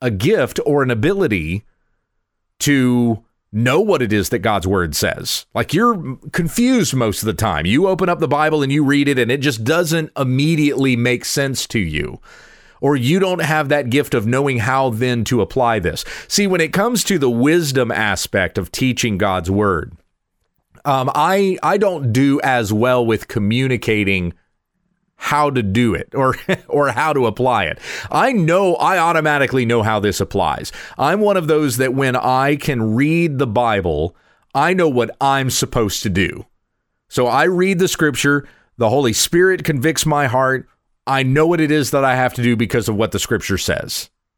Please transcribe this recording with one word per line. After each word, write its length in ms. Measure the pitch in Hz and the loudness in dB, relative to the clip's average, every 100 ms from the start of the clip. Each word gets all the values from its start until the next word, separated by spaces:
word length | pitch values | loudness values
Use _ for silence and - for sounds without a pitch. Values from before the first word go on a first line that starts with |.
a 120 | 127 | -4
gift 480 | 98 131 208 120 - | -2 0 2 0 -2
or 200 | - 143 | 0 0
an 80 | 127 | 0
ability 720 | 117 139 196 160 101 78 95 - _ _ _ _ _ _ _ _ - | 0 0 0 0 -2 -4 -6 -8 _ _ _ _ _ _ _ _ -4
to 640 | - 143 127 123 120 110 _ _ _ | 0 2 4 2 2 -2 _ _ _
know 300 | 104 123 147 | -2 2 2
what 220 | 214 170 | 2 2
it 100 | 117 | 2
is 160 | 104 90 | 0 0
that 120 | 117 | -2
God's 260 | 107 101 92 | 0 0 0
Word 280 | 98 85 | 0 0
says. 520 | 73 98 - - - - | -2 -2 -4 -6 -8 -6
Like, 180 | - 123 | -6 -2
you're 460 | 160 240 208 139 127 147 | 0 0 0 -6 -12 -8
confused 600 | - 170 - 247 254 156 | -4 -2 0 2 2 0
most 280 | 131 113 95 | 0 -2 -2
of 40 | 107 | -4
the 60 | |
time. 320 | 87 107 78 | -2 -2 0
You 240 | 82 123 190 | 0 2 2
open 220 | 180 180 | 0 0
up 80 | 175 | 0
the 100 | 156 | 0
Bible 340 | 143 156 156 | 0 2 0
and 80 | 135 | 0
you 140 | 147 | 0
read 240 | 139 143 143 | 2 2 2
it, 100 | 131 | 2
and 120 | 117 | 0
it 100 | 139 | 0
just 240 | 135 113 | -2 -2
doesn't 460 | 113 165 170 165 156 - | 0 0 0 -2 -4 -4
immediately 800 | 131 127 151 165 147 127 135 120 | -2 0 2 2 2 2 0 2
make 280 | 123 123 | 0 -2
sense 420 | - - 139 131 - | -4 -4 -2 -4 -4
to 100 | 117 | -2
you. 420 | 85 76 131 - - - - - - - | -2 -4 -6 -10 -20 -20 -20 -20 -20 -4
Or 120 | 135 | 0
you 240 | 147 123 185 | 0 2 2
don't 220 | 190 180 | 0 -2
have 300 | 147 156 139 | -2 0 0
that 180 | 147 123 | 0 0
gift 240 | 135 - | 0 0
of 140 | 131 107 | 0 0
knowing 320 | 131 143 123 | 0 0 -2
how 320 | 104 131 135 | 0 0 0
then 340 | 110 123 120 | 0 -2 -2
to 160 | 107 120 | 0 0
apply 380 | 95 131 120 110 | 0 0 0 0
this. 260 | 87 - - - - | -2 -4 -10 -14 -4
See, 180 | - 202 | 0 0
when 140 | 180 | 2
it 140 | 160 | 0
comes 300 | 185 220 240 | 0 0 0
to 140 | - 185 | 0 0
the 120 | 135 | 2
wisdom 600 | 117 139 175 151 131 113 | 2 2 2 2 0 0
aspect 680 | 85 107 95 - 104 90 - | 0 -2 -2 -2 -2 -2 -2
of 120 | 90 | -6
teaching 460 | - 131 113 117 95 | -2 -2 0 -2 0
God's 340 | 101 92 85 | 0 -2 0
Word, 460 | 98 104 85 - - _ _ _ _ _ _ _ _ | 0 2 0 -4 -14 _ _ _ _ _ _ _ _
um, 260 | 143 135 131 | -2 0 0
I, 440 | - 160 196 196 185 | 0 2 2 0 0
I 160 | 151 196 | 0 2
don't 340 | 202 170 131 | 0 0 0
do 300 | 110 139 139 | 2 2 2
as 280 | 135 123 104 | 2 0 0
well 340 | 107 123 127 | 0 2 2
with 240 | 117 110 - | 2 0 -2
communicating 1080 | 117 101 117 131 120 - 107 95 95 87 - _ _ _ _ _ _ _ - | -4 -2 0 0 -2 0 0 2 0 -2 -8 _ _ _ _ _ _ _ -10
how 300 | - 147 147 | -2 0 2
to 140 | 127 | 0
do 300 | 101 104 120 | 0 0 0
it 200 | 80 - | 0 -6
or, 220 | - 131 123 - | -2 -2 -2 -4
<laughs> 160 | 190 - | -6 -2
or 220 | 143 143 | 0 0
how 220 | 120 156 | 0 0
to 140 | 147 117 | 2 0
apply 380 | 104 123 113 | 0 0 0
it. 160 | 85 - - - - | -2 -6 -12 -12 -4
I 240 | 147 233 | 0 2
know, 440 | 240 156 180 196 170 | 2 2 2 2 2
I 220 | 151 185 | 2 2
automatically 680 | 165 165 156 147 131 135 117 | 2 2 0 0 0 0 0
know 160 | 117 | 0
how 160 | 107 107 | 2 0
this 220 | 101 90 | 0 -2
applies. 500 | 95 98 82 64 - - - - | -2 -2 -2 -2 -8 -16 -14 -4
I'm 240 | 139 196 | -2 0
one 160 | 208 196 | 2 0
of 120 | 156 | 2
those 280 | 156 147 117 | 2 2 0
that 140 | 131 | -2
when 220 | 135 135 | 0 0
I 400 | 127 - 127 139 | 0 0 2 2
can 400 | 147 - 127 110 | 0 -2 -2 0
read 440 | 110 147 165 170 131 | 2 2 2 0 0
the 80 | 135 | -2
Bible, 640 | 110 117 104 87 76 82 - _ _ _ | 0 2 0 0 -2 -4 -6 _ _ _
I 200 | 135 156 | -2 0
know 140 | 185 165 | 2 2
what 220 | 120 113 - | 2 -2 0
I'm 300 | 135 135 131 | 0 0 0
supposed 540 | - 127 127 107 - | -2 -2 0 -2 -2
to 40 | 110 | -2
do. 380 | 90 90 - - _ _ _ _ _ _ | 0 -2 -4 -16 _ _ _ _ _ _
So 180 | - 123 | -2 0
I 180 | 127 | 2
read 360 | 170 180 185 190 | 2 2 2 2
the 80 | 185 | 0
Scripture, 600 | - 151 127 143 143 - _ _ - | 0 -2 0 0 0 -2 _ _ -2
the 140 | 113 | 0
Holy 220 | 131 131 | 2 0
Spirit 520 | 104 - 170 185 185 | 0 0 2 2 2
convicts 420 | - 147 151 156 156 | -2 0 0 0 0
my 220 | 147 139 | 0 0
heart. 400 | 127 131 131 - _ _ _ | 2 0 -2 -6 _ _ _
I 200 | - 135 | -2 0
know 240 | 131 131 160 | 2 2 4
what 120 | 170 | 2
it 120 | 151 | 2
is 180 | 151 131 | 2 0
that 140 | 143 | 0
I 100 | 135 | 2
have 200 | 127 127 | 2 0
to 80 | - | 0
do 120 | 120 | 0
because 340 | 113 117 123 107 | 0 0 -2 -2
of 60 | |
what 160 | 104 110 | -2 -2
the 80 | 98 | -2
Scripture 400 | - 110 - 95 | -2 -4 -2 -4
says. 520 | - 76 - - - _ _ | -2 -4 -4 -10 -12 _ _